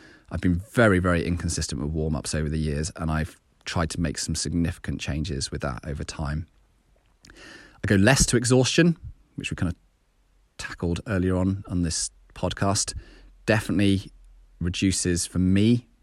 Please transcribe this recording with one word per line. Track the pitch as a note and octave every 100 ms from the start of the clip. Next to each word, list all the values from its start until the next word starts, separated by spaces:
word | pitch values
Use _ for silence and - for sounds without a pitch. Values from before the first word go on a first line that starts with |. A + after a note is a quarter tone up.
| - - -
I've | F2
been | F#2 F2 -
very, | - A2 F2+
very | F2+ E2+
inconsistent | D#2 F2 E2+ D#2 D#2 C#2
with | D2
warm-ups | D#2 D#2 D#2 -
over | D#2 D2+
the | D#2
years, | D#2 D2 D#2+ -
and | D#2+
I've | D#2 D#2 - _ _
tried | - F2 E2
to | -
make | D#2+ -
some | -
significant | D#2+ D2 E2+ E2 - - C#2+
changes | - D2 D2+ C#2 -
with | D2+
that | C#2+ A#1+ -
over | D2+
time. | E2+ - C#2+ D#2 F2+ _ _ _ _ _ _ _ -
I | - - - - _ -
go |
less | G2 G#2+ C3+ -
to | A#2+
exhaustion, | A#2 B2+ B2 - F3 D#3+ - - _ -
which | -
we |
kind | - F2
of | - _ _ _ _ _ _ _ -
tackled | - - F2 E2+ -
earlier | F#2+ F#2 F2+
on, | F#2+ G2 -
on | F2+
this | E2 - - - _
podcast. | - F2+ - G2 G2 - - - - - - -
Definitely | G#2+ - F#2+ G2+ G2 - - - - _ -
reduces, | F2 - G2 F#2 F2+ E2+ -
for | F2+
me, | F#2 G2 G#2+ A#2+ - _